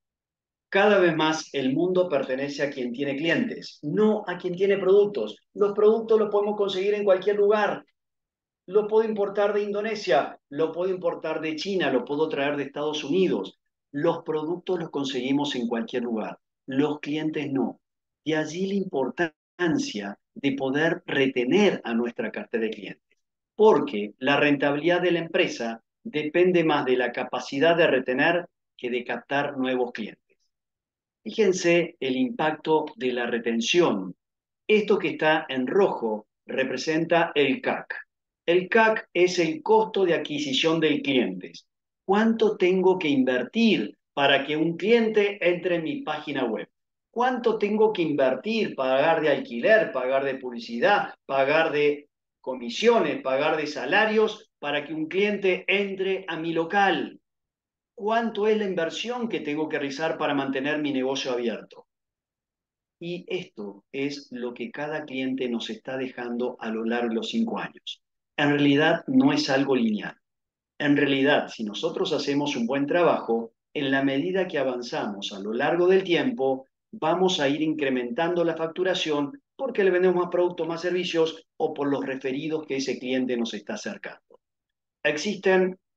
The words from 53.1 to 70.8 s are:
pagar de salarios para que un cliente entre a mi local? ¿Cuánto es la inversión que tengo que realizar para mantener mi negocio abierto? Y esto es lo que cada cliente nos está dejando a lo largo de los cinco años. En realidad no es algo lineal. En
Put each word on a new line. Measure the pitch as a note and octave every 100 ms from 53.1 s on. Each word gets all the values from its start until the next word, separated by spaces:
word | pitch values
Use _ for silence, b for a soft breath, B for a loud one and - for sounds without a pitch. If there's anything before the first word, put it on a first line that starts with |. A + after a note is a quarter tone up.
| C3
pagar | C3+ C3+ D#3 D#3
de | D3
salarios | - B2+ G3 A3 G#3+ G#3+ - - _
para | C#3+ D3
que | D3
un | D#3+ D#3
cliente | F#3 G#3 G3+ G3 F3+ -
entre | G3 G3+ F#3+ F#3+ F#3 -
a | E3
mi | E3
local? | E3 E3 G3+ G3 D#3 - - _ _ _ _ _ _ _
¿Cuánto | - G3+ A3+ A#3 G#3 G#3+
es | G#3+
la |
inversión | G3+ E3+ D#3+ - A3 B3 A#3
que | D#3+
tengo | D3 D3+ D#3
que | D3
realizar | C#3 C3+ D#3+ E3
para | D3+
mantener | C#3+ C3+ C3 C#3 D3+
mi | D3
negocio | C3 C3 C3+ C3+
abierto? | B2 A#2+ G2+ - - _ _ _ _ _ _ _ _ _ _ _ _
Y | E3+ F3+ -
esto | F#3 F3+ - G#2 G2 _
es | C#3 C#3 C#3 -
lo | B2 A#2+
que | A#2+ A#2
cada | - D3+ D#3
cliente | - C3 C3 C3 B2+
nos | A#2 -
está | G#2+ - C3
dejando | B2+ - A#2+ A#2+ B2 -
a | A2+
lo | A2
largo | A2+ A#2+ A#2
de | A2+
los | G#2+
cinco | A2+ A2+ G2
años. | E2 - - - _ _ _ -
En | D3
realidad | C#3+ C#3+ C#3 D#3+ E3 -
no | C3 C3+
es | D3+ -
algo | C3+ C#3 C3
lineal. | A2+ G#2 F2+ - _ _ _ _ _
En | _